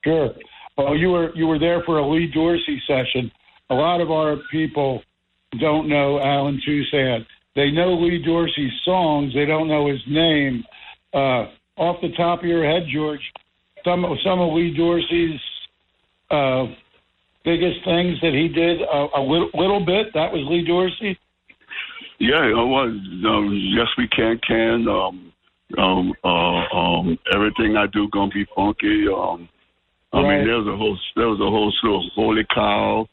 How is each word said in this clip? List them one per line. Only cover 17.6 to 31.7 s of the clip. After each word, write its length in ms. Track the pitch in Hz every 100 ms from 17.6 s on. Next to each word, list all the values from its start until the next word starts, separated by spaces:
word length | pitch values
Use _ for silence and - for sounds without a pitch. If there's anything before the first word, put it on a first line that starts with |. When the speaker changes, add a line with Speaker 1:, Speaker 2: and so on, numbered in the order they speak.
| 175 170
Speaker 1:
things 340 | 185 170 180 165
that 100 | 165
he 160 | 139 165
did, 340 | 151 170 170
uh, 260 | - 147 143 143
a 60 |
little, 280 | 135 160 -
little 300 | 151 185 202
bit, 240 | 170 190 214
that 180 | 156 170
was 120 | 175 139
Lee 140 | 170 165
Dorsey? 520 | 175 185 - 214 185 _ _ _ _ _ - - - - -
Speaker 2:
Yeah, 260 | 110 151 131
it 80 |
was. 380 | 110 120 131 123 110 95 90 107
Um, 260 | 107 101 101 95 104
Yes 120 | 117 -
We 100 | 120
Can 320 | - 113 113 -
Can. 420 | 113 113 117 113
Um, 440 | 98 95 92 82 _ _ _ _ -
um, 340 | 95 92 90 -
uh, 40 | 90 87 87 87 85 90
um, 420 | 85 87 87 82 -
Everything 420 | 98 107 - 110 107
I 100 | 104
Do 160 | 104 104
Gonna 180 | 101 101
Be 140 | 101 101
Funky. 520 | - 101 104 104 107 101
Um, 400 | 92 92 85 87 _ _ _ _ _ _
I 80 | -
Speaker 1:
Right. 160 | 92 98
Speaker 2:
mean, 80 | 107
there 100 | 117
was 80 | 104
a 80 | 101
whole, 220 | 107 92 - -
there 120 | 117
was 120 | 104
a 100 | 101
whole 220 | 107 104